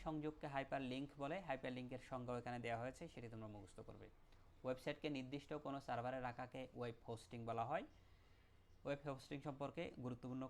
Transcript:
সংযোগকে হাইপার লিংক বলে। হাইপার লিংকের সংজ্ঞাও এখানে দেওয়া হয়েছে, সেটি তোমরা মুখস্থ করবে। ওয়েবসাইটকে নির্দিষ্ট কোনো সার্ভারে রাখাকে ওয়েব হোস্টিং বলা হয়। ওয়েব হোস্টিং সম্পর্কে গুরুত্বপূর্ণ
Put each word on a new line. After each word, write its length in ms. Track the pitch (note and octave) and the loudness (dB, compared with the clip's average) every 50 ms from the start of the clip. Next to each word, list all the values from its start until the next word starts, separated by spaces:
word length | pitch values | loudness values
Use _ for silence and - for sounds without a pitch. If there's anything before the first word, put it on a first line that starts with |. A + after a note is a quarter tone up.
| - | 0
সংযোগকে 440 | D#3+ D#3 D#3 D3 D3+ D3+ - - D3 | 0 2 2 2 2 0 0 -2 0
হাইপার 340 | C#3 C#3 C#3 - - C#3 | 2 2 2 2 2 2
লিংক 280 | C3+ B2+ B2+ C3 C#3 C#3 - C#3+ | 2 2 2 2 0 -2 -2 0
বলে। 200 | C#3 C#3 D#3+ G3 F#3 E3 | 0 2 2 0 2 0
হাইপার 240 | C3+ C3 - C3 B2+ B2 | 0 0 0 0 0 0
লিংকের 240 | B2+ B2 B2+ B2 B2 - | -2 -2 -4 -4 -2 -2
সংজ্ঞাও 280 | C3+ C3 B2 A#2+ B2 A#2+ | -2 0 2 2 2 2
এখানে 160 | A#2 B2 B2 B2 A#2+ | 2 2 0 2 4
দেওয়া 140 | A#2 A#2 A2+ A#2 | 4 4 4 2
হয়েছে, 200 | B2+ C3 - F3 E3 - | 0 -2 -2 -6 -8 -6
সেটি 140 | C3+ A#2+ A#2 A2+ | -6 -6 -4 -4
তোমরা 140 | A2+ A2 G#2+ | -4 -4 -4
মুখস্থ 300 | G#2 G#2 G#2 - - - A2+ - | -4 -6 -8 -8 -10 -10 -8 -8
করবে। 200 | - G#2+ A2 G#2+ - - - - - - - - - - - | -10 -10 -12 -14 -14 -16 -20 -20 -18 -18 -18 -18 -12 0 2
ওয়েবসাইটকে 460 | B2+ B2+ B2+ - - D3 - - D#3 | 2 2 4 4 2 0 2 2 2
নির্দিষ্ট 400 | D3 C3+ C3 B2+ C3+ C#3+ - - D3+ D3+ C#3 | 2 2 2 0 -2 -2 -2 -2 -2 -2 0
কোনো 120 | C#3+ C#3 C3+ B2+ - | 0 0 0 0 2
সার্ভারে 320 | B2+ A#2 A#2 B2+ B2+ C3 B2+ B2 | 2 4 4 4 2 2 2 0
রাখাকে 340 | A#2+ - B2+ B2 - C3+ C3 B2+ - | 0 -2 -4 -4 -2 -4 -6 -4 -2
ওয়েব 220 | B2 B2 A#2+ A2+ - - - | -2 0 0 0 -2 -4 -4
হোস্টিং 320 | A#2 A2 - - - A#2+ A#2 | -4 -4 -4 -6 -6 -2 0
বলা 200 | A#2 A#2 A#2 A#2 A#2+ | 2 4 4 4 4
হয়। 140 | C#3+ F3 B3+ D#4 - - - - - - - - - - - - - - - - - - - | 4 2 0 -2 -8 -16 -20 -20 -20 -20 -20 -20 -20 -20 -20 -20 -20 -20 -20 -20 -16 -4 0
ওয়েব 160 | C#3 C#3+ C#3 C#3+ D3 | 0 0 2 2 0
হোস্টিং 300 | C#3 B2+ - - D3 C#3+ C3+ D3+ | -2 -2 -2 -2 -4 -2 0 -2
সম্পর্কে 360 | C#3 C3+ C#3+ C3+ B2+ - E3 - - - B2 | 0 0 0 0 0 0 -2 -2 -2 -2 0
গুরুত্বপূর্ণ 400 | B2 B2+ A#2+ - B2+ B2+ C3 C3 C3 | 0 0 0 -2 -2 0 0 0 2